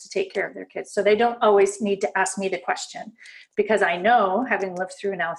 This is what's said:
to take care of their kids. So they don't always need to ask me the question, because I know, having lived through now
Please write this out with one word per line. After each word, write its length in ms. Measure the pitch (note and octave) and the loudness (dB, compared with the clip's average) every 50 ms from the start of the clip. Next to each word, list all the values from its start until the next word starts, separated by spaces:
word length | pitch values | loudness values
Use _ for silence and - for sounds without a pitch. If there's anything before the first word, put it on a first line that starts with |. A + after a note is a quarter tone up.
| - | -14
to 60 | - | -8
take 220 | - G3 G3 - | -4 -4 -4 -4
care 160 | - G3 E3+ | -4 -6 -6
of 60 | D3 C3+ | -6 -8
their 120 | - - | -12 -16
kids. 260 | - - - - - - | -14 -12 -12 -12 -8 -4
So 80 | G#3 | 0
they 140 | F#3+ G3+ G#3+ | 2 4 4
don't 260 | G#3 A#3 A#3+ A#3 - | 4 4 2 0 2
always 400 | - G#3+ G3+ G3+ F#3+ G3 - - | 4 4 6 6 6 4 2 -2
need 180 | A3 G3+ G3+ F#3+ | -2 -2 -2 -2
to 160 | G#3 F#3+ - | -2 -2 -2
ask 200 | F#3+ F#3+ - - | 0 -2 -2 -2
me 100 | G3+ G3 | -4 -4
the 120 | F#3+ F#3 F3 | -4 -4 -4
question, 540 | - - - - - - - - - - - _ - - - - - _ _ | -4 -6 -6 -6 -8 -12 -12 -14 -16 -16 -18 _ -20 -20 -20 -20 -20 _ _
because 240 | - G3 G3 G#3+ G3+ | -2 0 2 2 2
I 160 | F#3 E3+ F3 | 2 2 0
know, 480 | F3+ F3+ A3 B3 A#3 G3+ F#3+ F#3 A3 B3+ | 0 2 4 4 4 4 2 0 0 -2
having 280 | - G#3+ F#3 G3 F#3+ F3+ | -2 -2 -2 -2 -4 -6
lived 180 | F3+ F#3 F#3 - - | -6 -8 -8 -10 -8
through 160 | - G3+ G3 | -6 -6 -4
now 180 | F3 E3+ E3+ E3 | -4 -4 -6 -6